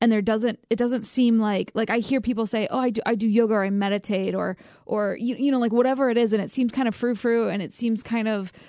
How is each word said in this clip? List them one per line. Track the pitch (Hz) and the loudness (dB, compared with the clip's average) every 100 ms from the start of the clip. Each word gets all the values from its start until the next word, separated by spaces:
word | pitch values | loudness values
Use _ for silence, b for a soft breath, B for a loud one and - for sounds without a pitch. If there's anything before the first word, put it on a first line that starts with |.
and | 240 | 2
there | 214 | 2
doesn't, | 196 214 233 220 - | 2 0 0 -4 -2
it | 226 | 0
doesn't | 240 247 | 0 -2
seem | 226 - 240 226 | -2 2 4 4
like, | 214 196 - 247 | 2 0 -2 -2
like, | 226 | -2
I | 240 | -2
hear | 208 262 | 0 -2
people | 226 226 220 | 0 -2 -2
say, | 220 208 | -2 -2
"Oh, | 262 | 0
I | 254 | -2
do, | 214 - | -2 -2
I | 233 | 0
do | 220 | 2
yoga," | 214 220 | 2 4
or | 214 | 2
"I | 196 | 0
meditate," | 202 196 202 - 196 190 185 | 0 0 -2 -2 -2 -2 -2
or, | 180 180 B B B | -4 -6 B B B
or, | 208 202 - | -2 -2 -2
you, | 240 247 | -4 -2
you | 277 | 0
know, | 262 | 2
like, | 233 | 2
whatever | 233 254 262 269 | 2 2 2 2
it | 233 | 2
is, | 226 | 2
and | 214 | 0
it | 185 | -2
seems | - 240 | -2 -2
kind | 262 247 | 0 -2
of | |
frou-frou, | - 240 220 240 233 214 | 0 -2 0 0 0 0
and | 196 | -2
it | 175 | -6
seems | - 233 214 | -4 -2 -2
kind | - 233 220 | -2 -2 0
of, | 208 190 - | -2 -4 -12